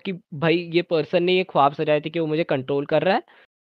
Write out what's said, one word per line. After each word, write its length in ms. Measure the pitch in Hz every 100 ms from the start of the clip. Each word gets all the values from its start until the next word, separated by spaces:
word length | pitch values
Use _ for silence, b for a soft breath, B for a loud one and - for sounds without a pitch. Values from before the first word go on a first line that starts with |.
कि 80 | - 180 -
भाई, 360 | 151 160 170 170
ये 80 | 165
पर्सन 400 | 175 165 151 180
ने 100 | 175
ये 120 | 185
ख्वाब 280 | 180 165 143
सजाए 280 | 147 151 151
थे 100 | 156
कि 100 | 165
वो 60 | 156
मुझे 180 | 156
कंट्रोल 420 | 170 147 131 143 143
कर 160 | 156
रहा 120 | 160
है, 80 | 214 - b b _